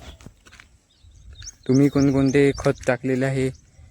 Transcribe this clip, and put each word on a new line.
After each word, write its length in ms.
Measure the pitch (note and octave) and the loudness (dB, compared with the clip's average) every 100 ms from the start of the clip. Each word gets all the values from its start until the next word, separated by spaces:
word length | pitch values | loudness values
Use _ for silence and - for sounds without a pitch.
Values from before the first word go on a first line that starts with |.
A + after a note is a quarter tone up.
| - - - _ - - - _ _ _ - - - - - - - | -20 -20 -20 _ -20 -20 -20 _ _ _ -20 -20 -20 -18 -18 -14 0
तुम्ही 220 | C3 C#3+ | 2 4
कोणकोणते 640 | C#3 C#3 C3+ C3+ C#3+ C#3 - | 2 0 2 2 4 2 2
खत 280 | C#3+ - - | -2 -2 -2
टाकलेले 380 | B2 C3 B2+ C3+ | -2 -2 -2 -2
आहे 240 | C3+ C3 - _ _ - | -2 -4 -6 _ _ -20